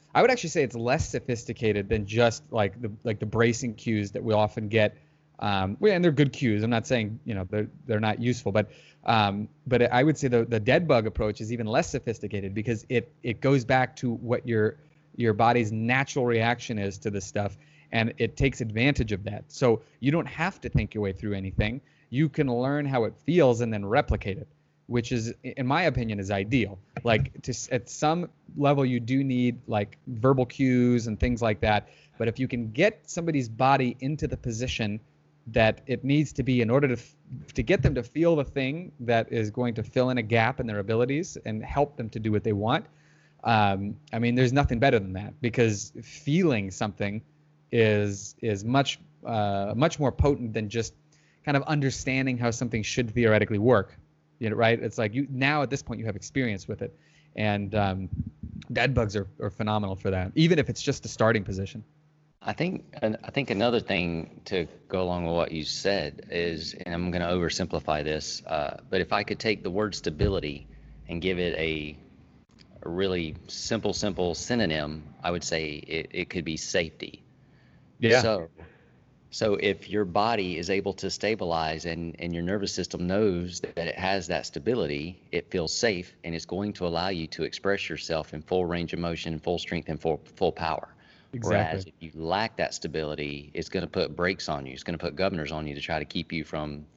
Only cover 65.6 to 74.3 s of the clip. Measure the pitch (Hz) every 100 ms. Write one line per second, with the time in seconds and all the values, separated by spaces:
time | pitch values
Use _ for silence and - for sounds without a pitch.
65.6 | 76 - 95 98 76 71 - 85 85 80
66.6 | 80 - - 85 90 87 87 90 85 -
67.6 | 92 80 71 76 76 78 - - - 78
68.6 | 71 - - 95 87 104 104 98 113 101
69.6 | 98 90 107 90 - 76 104 95 76 71
70.6 | - - - - - 85 87 90 87 80
71.6 | 80 78 76 76 - - - - _ -
72.6 | - - - 87 98 90 80 - - -
73.6 | - 113 104 95 107 82 90